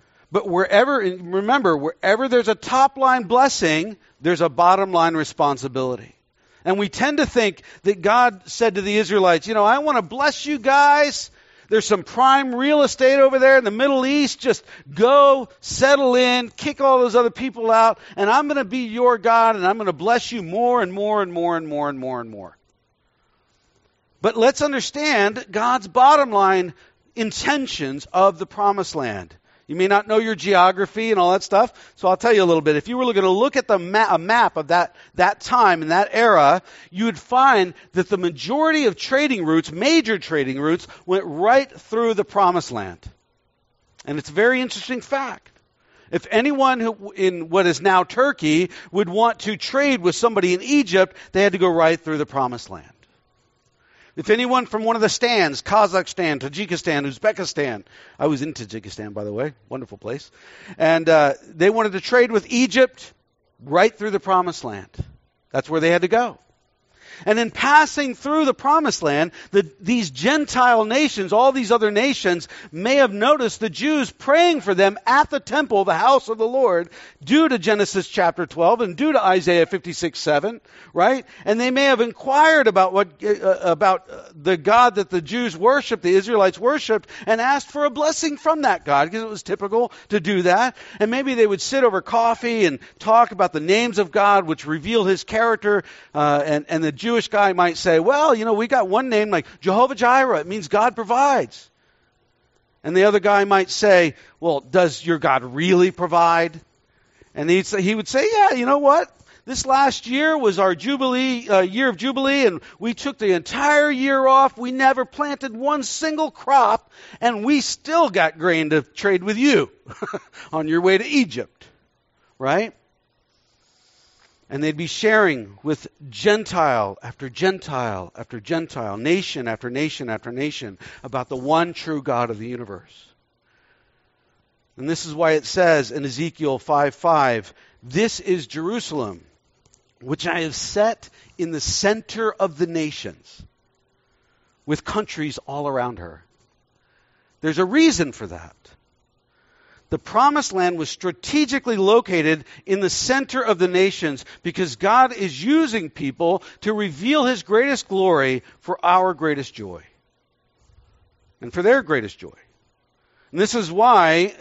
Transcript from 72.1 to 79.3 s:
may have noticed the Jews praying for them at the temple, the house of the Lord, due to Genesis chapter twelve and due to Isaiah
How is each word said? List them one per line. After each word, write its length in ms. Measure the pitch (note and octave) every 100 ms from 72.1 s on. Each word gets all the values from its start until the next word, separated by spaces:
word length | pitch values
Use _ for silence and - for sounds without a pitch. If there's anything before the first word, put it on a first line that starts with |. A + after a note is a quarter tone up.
| B3+ F#3+ F3 - - -
may 260 | D#3 G#3+ C#4
have 160 | B3+
noticed 480 | G3+ A#3+ D4+ A#3 -
the 100 | A3
Jews 400 | D3+ C4+ D#4 B3
praying 500 | - - D4+ F4 D#4
for 140 | F#3
them 240 | F#3 G3 G#3 -
at 240 | C4 D4+
the 100 | C#4+
temple, 440 | - C4+ C#4+ G3+
the 100 | F#3+
house 340 | E3 A3+ C4+ -
of 100 | A3
the 80 | A3
Lord, 440 | C4 A#3+ E3+ F3 - - -
due 240 | C#3 C#4+ D#4+
to 100 | A#3+
Genesis 500 | E3+ G#3 G3 F#3+ E3+
chapter 380 | - F3 F3+ E3
twelve 340 | D#3+ E3+ A#3
and 160 | G#3+ D#3+
due 160 | D4+
to 120 | C4
Isaiah 420 | G3